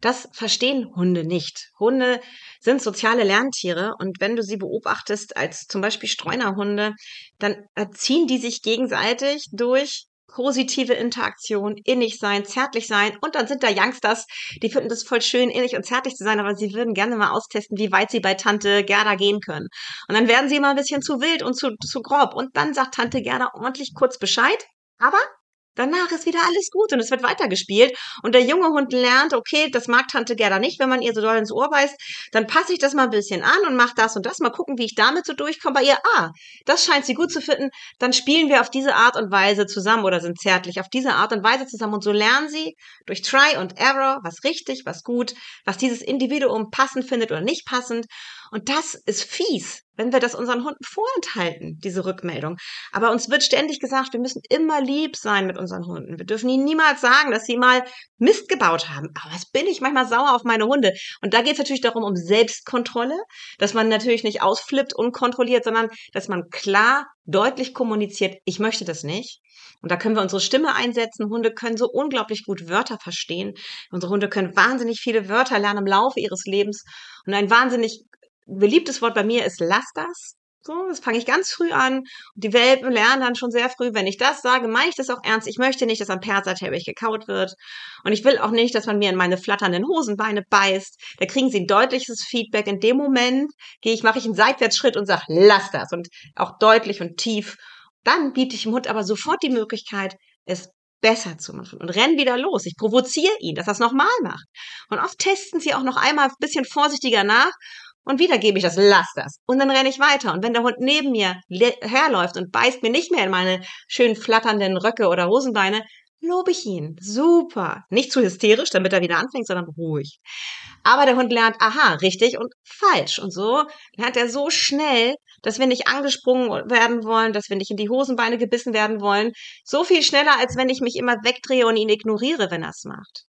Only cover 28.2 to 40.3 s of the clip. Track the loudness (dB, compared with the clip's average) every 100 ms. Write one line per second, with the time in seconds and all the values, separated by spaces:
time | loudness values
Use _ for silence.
28.2 | 4 6 6 4 4 2 0 2 4 4
29.2 | 4 0 0 0 2 -2 0 0 2 -2
30.2 | -4 0 2 2 0 0 0 0 0 0
31.2 | 2 2 0 -2 0 2 0 -2 -14 -14
32.2 | -2 -2 2 0 0 0 0 2 2 0
33.2 | -2 -2 2 2 2 2 2 2 0 0
34.2 | -6 -2 -4 -2 -6 -4 -4 0 2 0
35.2 | -4 -6 -6 -4 -2 2 4 4 4 2
36.2 | 0 -6 -20 -16 -2 0 4 2 0 -2
37.2 | -2 -2 -2 -2 -2 -6 -20 -4 0 0
38.2 | 2 2 4 4 2 0 0 4 4 4
39.2 | 0 2 2 2 0 -2 0 2 2 0
40.2 | -2